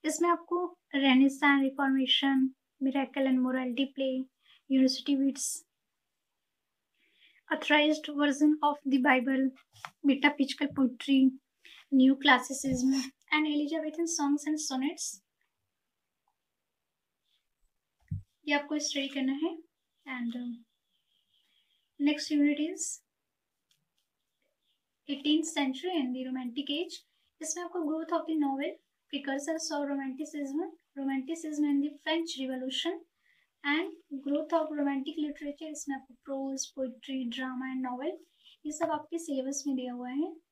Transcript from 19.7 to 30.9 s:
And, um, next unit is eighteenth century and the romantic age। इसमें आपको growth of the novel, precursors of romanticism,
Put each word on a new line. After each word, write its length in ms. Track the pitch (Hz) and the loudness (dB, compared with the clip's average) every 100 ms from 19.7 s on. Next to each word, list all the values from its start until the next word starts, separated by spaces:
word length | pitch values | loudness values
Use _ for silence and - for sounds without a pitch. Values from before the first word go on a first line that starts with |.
| _ _ _ 277 | _ _ _ -12
And, 300 | 254 240 240 | -8 -6 -6
um, 160 | 247 240 - _ _ _ _ _ _ _ _ _ _ _ _ _ | -8 -10 -16 _ _ _ _ _ _ _ _ _ _ _ _ _
next 320 | 294 294 - | 0 0 0
unit 280 | 294 285 294 | 2 4 4
is 420 | 311 359 - - _ _ _ _ _ _ _ _ _ _ _ _ _ _ _ _ _ _ _ _ - | -2 -4 -8 -10 _ _ _ _ _ _ _ _ _ _ _ _ _ _ _ _ _ _ _ _ -8
eighteenth 380 | 269 302 311 311 | -4 2 2 2
century 440 | - 269 262 359 | -2 -2 -2 -2
and 220 | 349 254 254 | 0 -2 -2
the 100 | 254 | -4
romantic 440 | 262 247 240 277 | -6 -6 -8 -6
age। 280 | 294 359 - _ _ _ _ | -4 -6 -10 _ _ _ _
इसमें 220 | 302 349 | -10 -8
आपको 160 | 349 359 302 | -6 -6 -4
growth 260 | 320 320 339 | -4 -2 -4
of 80 | 320 | -2
the 80 | 320 | 0
novel, 360 | 277 269 294 - _ _ _ | 0 0 -4 -8 _ _ _
precursors 520 | 277 277 277 294 320 - 294 | -8 -4 -4 -4 -6 -4 -4
of 100 | 277 | -2
romanticism, 720 | 277 269 254 302 302 277 285 339 - _ | -4 -4 -8 -8 -6 -4 -4 -4 -8 _